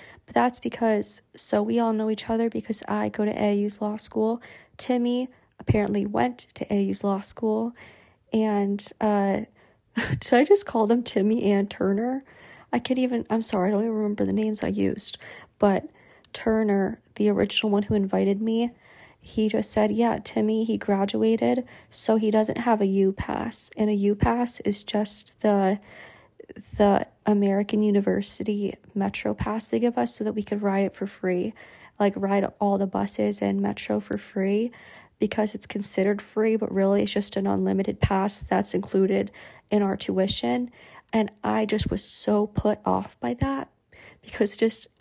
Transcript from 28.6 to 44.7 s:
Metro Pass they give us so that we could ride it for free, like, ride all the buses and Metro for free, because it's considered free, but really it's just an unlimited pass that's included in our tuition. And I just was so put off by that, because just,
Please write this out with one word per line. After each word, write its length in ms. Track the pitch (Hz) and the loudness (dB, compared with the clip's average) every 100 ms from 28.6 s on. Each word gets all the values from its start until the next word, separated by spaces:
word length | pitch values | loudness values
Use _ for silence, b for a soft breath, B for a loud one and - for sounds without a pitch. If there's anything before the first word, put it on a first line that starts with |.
| 196 - - | -4 -6 -8
Metro 400 | 202 196 - 214 | -2 -2 -2 -4
Pass 320 | 220 214 220 - | -2 -2 -2 -2
they 140 | 226 | 0
give 180 | 240 240 | 0 0
us 160 | 240 | 0
so 80 | - | 0
that 120 | 214 | -2
we 100 | 214 | -4
could 180 | 202 208 | -4 -2
ride 220 | 202 196 | 0 2
it 100 | 190 | 0
for 140 | - 196 | -2 -10
free, 460 | - 185 180 208 B B B B - | -4 -2 0 -2 B B B B 0
like, 140 | 202 | 0
ride 320 | 196 196 202 196 - | 0 0 0 0 -2
all 180 | 202 196 | 0 0
the 80 | 196 | 0
buses 560 | 196 202 - 208 202 | -2 -2 -2 -2 0
and 180 | 202 196 | -2 0
Metro 380 | 202 208 - 214 | -2 -4 -4 -4
for 180 | 202 202 | -2 -8
free, 540 | - 196 190 208 240 B B B B _ | -6 -4 0 0 -2 B B B B _
because 380 | 208 - 208 208 | -2 0 -2 -4
it's 100 | - | -8
considered 560 | 202 202 - 196 202 | -4 -2 2 2 0
free, 320 | - 214 220 | -4 0 0
but 180 | 220 214 | 0 0
really 300 | 190 196 202 | 2 2 2
it's 100 | 208 | 2
just 240 | 208 202 202 | -2 -2 -2
an 120 | 196 | 0
unlimited 500 | 196 190 190 202 202 | 0 0 0 -2 0
pass 440 | - 190 202 - | 2 2 0 -2
that's 320 | - 190 202 | 0 0 0
included 580 | 185 196 190 190 196 202 B B B B | -2 0 2 2 2 -2 B B B B
in 100 | 208 | 0
our 140 | 196 - | 2 -2
tuition. 760 | - 190 196 - 233 247 247 B B B B | -2 0 0 -2 -2 -2 -4 B B B B
And 200 | 220 208 - | -2 -2 -4
I 240 | 214 214 214 | -2 0 0
just 240 | 214 - | 0 -2
was 140 | 196 | -2
so 420 | - - - 208 208 | -2 -2 0 0 0
put 320 | - 214 202 | 0 0 0
off 340 | 190 185 196 - | 0 -2 -4 -8
by 160 | 240 | -6
that, 360 | 247 269 269 - _ _ B B B | -2 -2 -2 -8 _ _ B B B
because 340 | - - 208 - | -16 -2 0 2
just, 300 | 226 | 0